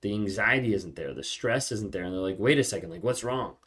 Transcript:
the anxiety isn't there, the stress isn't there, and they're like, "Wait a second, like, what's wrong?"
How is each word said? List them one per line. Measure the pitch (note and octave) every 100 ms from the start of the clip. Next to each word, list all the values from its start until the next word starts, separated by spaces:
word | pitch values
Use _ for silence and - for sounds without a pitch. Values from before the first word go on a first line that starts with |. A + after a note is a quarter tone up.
the | G2+
anxiety | G#2 G2+ F#2+ G#2+ C3 B2
isn't | G2 F2 D#2+
there, | C#2+
the | C2+
stress | C#2 - A#2+ B2 C3
isn't | A2 G#2
there, | F#2+
and | F2+
they're | F#2
like, | F#2+ F#2+
"Wait | A2 C#3+
a |
second, | - G2 E2+
like, | E2+
what's | G#2+ B2
wrong?" | A#2+ B2+ A2 -